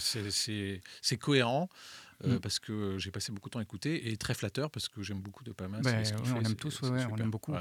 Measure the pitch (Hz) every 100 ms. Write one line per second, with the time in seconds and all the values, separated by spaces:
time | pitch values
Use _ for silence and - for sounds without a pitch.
0 | - 117 101 98 - 107 98 95 - -
1 | - 123 - 139 117 135 180 - - -
2 | - - - 120 101 - - 107 101 95
3 | 90 101 - 104 - 120 107 98 143 165
4 | 117 110 - 123 107 - 151 113 - -
5 | 95 98 98 - 113 101 95 104 127 113
6 | 107 107 120 120 113 104 156 - 131 127
7 | 123 110 110 107 - 147